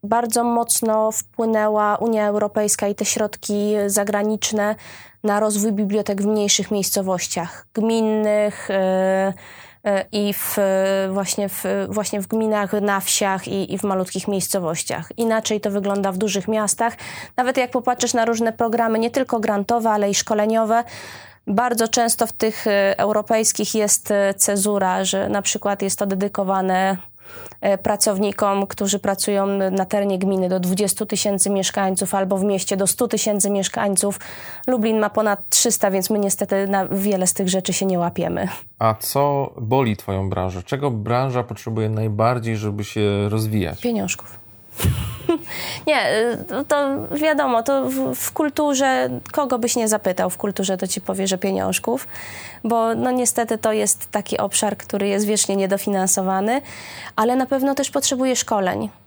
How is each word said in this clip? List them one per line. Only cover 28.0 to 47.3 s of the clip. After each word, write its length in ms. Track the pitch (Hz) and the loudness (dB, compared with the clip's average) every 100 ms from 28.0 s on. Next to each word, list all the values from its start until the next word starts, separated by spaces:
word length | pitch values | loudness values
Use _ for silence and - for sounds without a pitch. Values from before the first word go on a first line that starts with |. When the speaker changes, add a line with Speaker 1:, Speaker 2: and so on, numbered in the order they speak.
| 220 190 208 196 202 196 196 | 2 2 0 2 0 2 -2
Speaker 1:
którzy 320 | - 196 196 | -4 -2 0
pracują 480 | 202 190 - 196 196 196 190 | 0 0 0 0 2 0 0
na 140 | 190 | 0
terenie 340 | 185 208 202 185 | 0 0 0 0
gminy 300 | 190 190 180 | 0 2 2
do 120 | 185 | 0
dwudziestu 460 | 180 190 202 - 214 | 0 0 0 -2 -2
tysięcy 440 | 208 208 196 202 | -2 0 0 0
mieszkańców 640 | 202 185 - 196 190 190 | 0 0 0 0 0 0
albo 220 | 196 190 196 | 0 0 0
w 80 | |
mieście 320 | 202 196 - 196 | 2 0 0 0
do 100 | 190 | 0
stu 220 | - 240 | 0 0
tysięcy 420 | 214 - 208 196 | 0 0 0 2
mieszkańców. 680 | 202 190 - 202 190 202 196 - - - - - | 0 -2 -2 0 0 -2 -4 -12 -16 -18 -8 -2
Lublin 320 | 254 220 220 | 0 2 2
ma 120 | 208 | 2
ponad 380 | 220 214 202 _ | 2 2 0 _
trzysta, 400 | - 240 - 202 | 2 2 2 2
więc 200 | 190 185 | 2 0
my 80 | 214 | 0
niestety 480 | 202 - 196 196 196 | 0 0 0 0 2
na 180 | 196 190 | 0 0
wiele 400 | 196 202 196 185 | 0 0 2 0
z 80 | |
tych 140 | - 190 | 0 0
rzeczy 240 | 190 185 | 0 0
się 140 | 180 196 | 0 0
nie 120 | 180 | 2
łapiemy. 500 | 175 180 165 175 185 - - _ | 0 -2 -2 -2 -4 -6 -16 _
Speaker 2:
A 160 | 110 | 0
co 580 | 110 - 139 143 139 135 - | 0 -2 2 2 2 -2 -6
boli 360 | 110 127 123 104 | 0 2 2 0
twoją 340 | - 95 95 | -2 -2 0
branżę? 320 | 92 92 92 | -2 -2 -4
Czego 280 | 87 135 143 | -6 -2 -2
branża 520 | 113 107 120 135 127 | -2 0 0 0 -2
potrzebuje 460 | 120 110 - 110 107 | -4 -8 -6 -2 0
najbardziej, 680 | 110 110 104 113 123 113 110 | 0 -2 2 2 2 -2 -2
żeby 280 | 107 104 | -2 -4
się 440 | 104 110 104 101 101 | -4 0 2 2 0
rozwijać? 520 | 110 110 107 82 85 | 0 0 0 0 -2
Speaker 1:
Pieniążków. 600 | 240 226 190 - - - - - - - | -2 -2 -2 -6 -10 -20 -20 -20 -20 -2
<laughs> 1080 | - - - - - 330 - - - - - | 0 0 -4 -6 -2 -2 -4 -10 -10 -6 0
Nie, 260 | 285 175 | 2 4
y, 320 | 202 240 226 | 2 2 -2
to, 200 | - 208 | -4 -6
to 220 | 285 294 277 277 - 294 | 0 0 2 -2 -4 0
wiadomo, 460 | 311 | 2